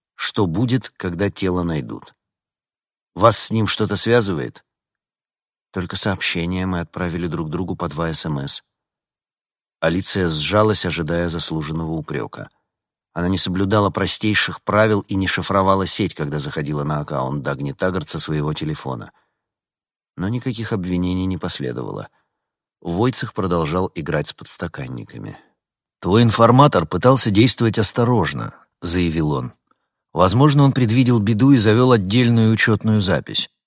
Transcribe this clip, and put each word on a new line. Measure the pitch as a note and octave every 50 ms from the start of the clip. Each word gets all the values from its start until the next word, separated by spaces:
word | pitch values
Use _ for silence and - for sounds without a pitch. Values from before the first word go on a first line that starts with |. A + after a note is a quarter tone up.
| _ _ _
Что | - - - - A#2 G#2
будет, | F2 D#2+ G2 B2+ A#2+ B2 B2+ - -
когда | - _ - F#2 E2+ E2+ G2+ G2+
тело | - - G2 F#2 F2+ F2+ F2
найдут? | E2+ E2 D2 A#1+ A1 A1 - - - - _ _ _ _ _ _ _ _ _ _ _ _ _ _ _ _ _ _ _ _
Вас | F2 G2 A#2 A2+
с | - - -
ним | A#2+ A2+ G#2+
что-то | G2 - - A2 F2+ G#2
связывает?" | F#2+ - A2+ A#2 B2 G#2 G2 F2+ D2 B1+ - - - _ _ _ _ _ _ _ _ _ _ _ _ _ _ _ _ _ _ _ _ _ _ _
"Только | F#2+ F2+ E2 -
сообщения | - - G#2+ F#2+ - - - - F2 E2+ F2 F#2 F#2 F#2
мы | F#2 F2+ E2+
отправили | E2+ - - E2+ F2+ F2 E2 F2 E2+
друг | E2+ D2+ D#2 E2 D#2
другу | D2+ E2+ F#2 E2+ F#2
по | D#2 F2 E2
два | C#2+ D#2 E2+ E2 D#2+
С | - -
М | D#2+ D2 C#2
С". | C2+ C#2+ - - - _ _ _ _ _ _ _ _ _ _ _ _ _ _ _ _ _ _ _ _ _ _ _
Алиция | - E2 E2+ F#2 F#2+ - - G2+ F#2 E2+
сжалась, | D#2+ D2+ D2 D2+ G2 G#2 G#2+ A2 G#2 - -
ожидая | F2 D2 E2 E2 D2+ E2+ E2+ F2 E2+
заслуженного | D#2+ E2+ - - E2 D#2+ D2+ D2+ D#2 D#2+ E2 D#2
упрека. | E2 D#2+ D2+ - D2+ - - - - - - - _ _ _ _ _ _ _ _ _ _ _ _ _
Она | E2+ F2 F2+
не | F#2+ F2+
соблюдала | - F#2+ F2 F#2 G2 F#2+ G#2+ G#2+ G2+ G2
простейших | - - F#2+ F2 - - - G#2+ G#2 - - - - -
правил | - - G2 G#2 A2 A2 G#2+ G2+ -
и | - G2+
не | F#2+ F#2 F2
шифровала | - - E2+ - F#2+ G2 F#2+ F#2+ F#2+ G2 F#2+
сеть, | F2 - - G#2 E2+ -
когда | - D#2 C#2+ D2 D2+
заходила | C#2+ D2 - D#2+ D2 C#2 D2+ D2 C#2+
на | D2+ D2+ D2
аккаунт | D2+ - D2+ C2+ C2 C2 C#2 D2 C2
Дагни | C#2 C#2 B1+ C#2 C#2
Таггарт | C#2 - F2+ F#2 F#2 F#2+ - -
со | - E2
своего | - - D#2 D2+ D2 D2+ D#2
телефона. | - D#2+ D2+ D2+ - - C#2 B1+ A#1 - - _ _ _ _ _ _ _ _ _ _ _ _ _ _ _ _ _ _ _ _ _
Но | - E2+ G2+
никаких | A#2+ B2 - C3 A2 A#2 A2+ - A#2
обвинений | G2+ F2 F2+ F2+ F2+ F2+ F2+ F#2 F#2 F#2
не | F#2+ F#2 D#2+
последовало. | - F2 - - C2+ B1 A#1 B1 A#1 G1+ G1+ G1+ G#1 - _ _ _ _ _ _ _ _ _ _ _ _ _ _
Войцех | _ F2 E2+ F2+ A#2 C3 B2+ - - G#2 -
продолжал | - F#2+ F2+ F2+ E2+ D#2+ D2 D#2+ F2+ F#2+ F#2 -
играть | E2+ D2+ D#2 D#2 D2+ D2+ -
с | -
подстаканниками. | - - - - - F2+ E2 - - C2+ B1 B1+ A#1 G#1+ - - A1 G1+ G#1 - - _ _ _ _ _ _ _ _ _ _ _ _
"Твой | - F2 F#2+ A#2 A#2+
информатор | A#2 - - A#2 A#2 A#2 C3 C#3+ D3 - F#2+ D#2+
пытался | - - F2+ - B2+ C3+ C3 - A#2
действовать | G2 G#2 A#2+ B2+ - - A#2+ A2+ G2+ A#2
осторожно", — | G#2 - - - A#2+ A#2+ B2 A2 E2+ D2 C#2+ C2 A1 - - - _ _ _ _ -
заявил | F2 E2+ F#2 F2 E2 D#2 E2 D#2 D2+
он. | C#2+ C2 B1 B1 - _ _ _ _ _ _ _ _ _ _ _ _
"Возможно, | E2 F2+ F#2+ G#2 B2 C#3+ D3+ C#3 D3 C#3
он | C#3 -
предвидел | B2+ B2 G#2+ A2+ B2+ C3 A#2+ B2 A2+
беду | G2+ A2 A2+ G#2 C3 C#3 C#3+
и | B2
завёл | G2+ A2 G#2 A#2+ B2+ B2+ B2
отдельную | A2+ F#2 F#2 G2+ B2+ B2 A#2 A#2 A2+ A2 A2 A2+
учётную | G#2 - A#2 G#2+ - - A2+ G#2+ G#2+
запись. | F#2+ F#2 F2 C#2 - - - - - - _ _ _